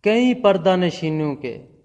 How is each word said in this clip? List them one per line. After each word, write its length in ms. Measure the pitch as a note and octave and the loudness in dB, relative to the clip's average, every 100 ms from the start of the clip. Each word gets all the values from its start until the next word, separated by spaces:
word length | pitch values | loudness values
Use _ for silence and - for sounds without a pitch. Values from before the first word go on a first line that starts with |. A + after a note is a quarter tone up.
कई 300 | G3+ A3+ B3 B3 | 2 2 2 2
पर्दा 400 | G3+ F#3+ F#3+ F#3 | 2 2 2 2
नशीनों 580 | F3+ - D#3+ D#3 D3+ C3+ | 0 -2 -4 -4 -4 -6
के 160 | B2+ A2 - _ | -10 -12 -18 _